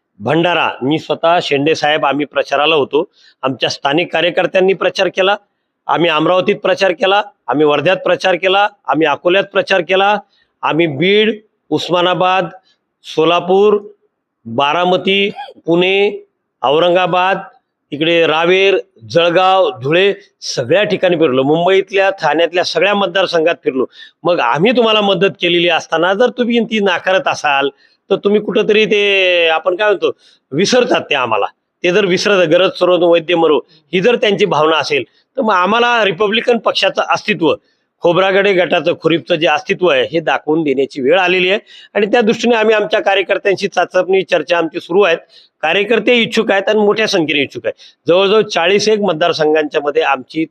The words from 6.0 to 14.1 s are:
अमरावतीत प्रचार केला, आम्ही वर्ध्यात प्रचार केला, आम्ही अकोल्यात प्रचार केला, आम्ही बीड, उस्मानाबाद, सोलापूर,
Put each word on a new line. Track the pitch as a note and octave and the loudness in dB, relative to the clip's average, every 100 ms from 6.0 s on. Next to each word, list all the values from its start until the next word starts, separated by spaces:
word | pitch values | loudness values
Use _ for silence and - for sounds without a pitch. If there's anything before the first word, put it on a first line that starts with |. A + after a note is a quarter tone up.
| E3+ | 0
अमरावतीत | D3+ D#3+ F#3 F3+ G3+ | 0 0 0 0 -2
प्रचार | F#3+ - F#3+ | -2 0 0
केला, | F3 F#3+ G3+ G#3 - - | 0 0 0 -2 -8 -4
आम्ही | C3+ D3+ | 0 2
वर्ध्यात | D3 D3 F#3 | 2 0 0
प्रचार | F#3 F3 F#3+ F3 | 0 -2 0 0
केला, | F#3 G3 G#3 - - | 0 2 0 -2 -4
आम्ही | C#3+ D#3+ | 0 0
अकोल्यात | C#3 F3 F#3+ | 0 0 0
प्रचार | F#3+ G3 F3+ F#3+ | 0 -2 -2 -2
केला, | D#3+ F#3 G3 G#3 - _ _ _ | 0 0 2 0 -4 _ _ _
आम्ही | C3 D3 E3+ | -4 0 0
बीड, | C3+ F3+ G#3 G#3+ A3 - _ - | 0 0 2 2 -2 -10 _ -6
उस्मानाबाद, | D3+ - F3 F3 F3 F#3 F#3+ E3+ - _ _ _ _ | -6 -2 -2 0 0 0 0 -4 -10 _ _ _ _
सोलापूर, | - - D#3+ F3 F3 F#3+ G#3 G#3 - - _ | -8 -2 2 2 2 2 2 0 -4 -20 _